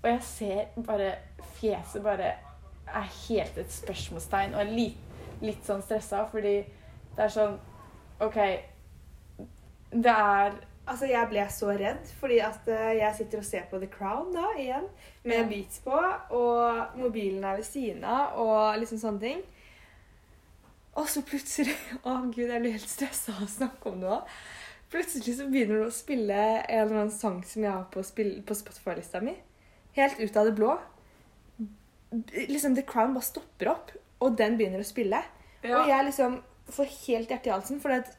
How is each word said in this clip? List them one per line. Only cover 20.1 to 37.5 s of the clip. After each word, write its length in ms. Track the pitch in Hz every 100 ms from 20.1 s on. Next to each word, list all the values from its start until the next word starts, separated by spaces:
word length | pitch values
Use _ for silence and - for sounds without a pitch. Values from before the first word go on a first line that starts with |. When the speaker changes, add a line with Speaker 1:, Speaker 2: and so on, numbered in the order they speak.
| - _ - - - - - - -
Speaker 2:
Og 120 | 302
så 140 | 294 269
plutselig, 480 | 285 - - 269 294 -
<laughs> 140 | 247 254
å 140 | 254 254
Gud, 200 | 233 240
jeg 100 | 233
blir 100 | 240
helt 180 | 214 -
stresset 440 | - 269 - -
av 80 | 196
å 80 | 202
snakke 400 | - 262 - 226
om 80 | 185
det 80 | 185
også. 180 | 240 359 - - - - - -
Plutselig 440 | 339 349 277 233 240
så 80 | 277
begynner 320 | 269 214 214
du 60 | 220
å 40 |
spille 460 | 233 - 269 208 202 214 220 -
en 140 | 226 214
eller 140 | 214
annen 100 | 208
sang 300 | 214 214 180
som 200 | 180 220 208
jeg 60 |
har 140 | 185 185
på 140 | 190 190
spill-, 380 | - 208 196 196
på 80 |
Spotify-lista 680 | 208 - - - 165 - 180
mi. 100 | 233 381 - _ - - - -
Helt 240 | 277 277
ut 160 | 214 208
av 80 | 214
det 80 | 208
blå. 220 | 220 349 - - - _ - - - - 214 - - _ _ 233 226 262 269
Liksom 260 | 285 285 254
The 80 |
Crown 300 | 269 240 233
bare 100 | 254
stopper 440 | - - - - -
opp, 200 | 330 - - _ -
og 140 | 254 226
den 200 | 214 233
begynner 220 | 202 185
å 80 | 202
spille. 340 | - 202 233 - - - -
Speaker 1:
Ja. 180 | 233 247
Speaker 2:
Og 60 | 285
jeg 180 | 269 277
liksom 320 | 277 247 254 - - -
får 160 | - 277 - -
helt 220 | 233 226
hjerte 180 | 254
i 60 | 247